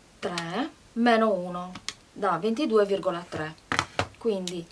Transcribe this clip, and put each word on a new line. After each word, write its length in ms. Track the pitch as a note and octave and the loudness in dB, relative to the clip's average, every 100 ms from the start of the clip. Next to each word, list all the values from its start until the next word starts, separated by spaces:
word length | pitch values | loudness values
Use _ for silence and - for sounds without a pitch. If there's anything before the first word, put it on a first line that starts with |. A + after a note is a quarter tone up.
| - - | -20 -8
tre 520 | - F3 E3 F#3 D#4 - - | -6 -4 -4 -4 -4 -8 -12
meno 380 | A3+ A#3+ A3+ A3 | 0 4 6 4
uno 400 | F#3+ F3+ F3 F3+ F#3 - - - | 2 -2 -8 -10 -12 -14 -16 -20
dà 260 | - F#3+ E3 | -4 0 2
ventidue 480 | G#3 A3+ D4 A3 G3 | 0 0 2 4 4
virgola 380 | G3 F3 F3 F3 | 2 0 -4 -6
tre. 380 | E3 D#3 D#3+ - - - - - - | -8 -8 -10 -2 -2 0 -4 -6 -4
Quindi 480 | A#3 G3 F3+ F3 E3+ | -2 -2 -4 -8 -10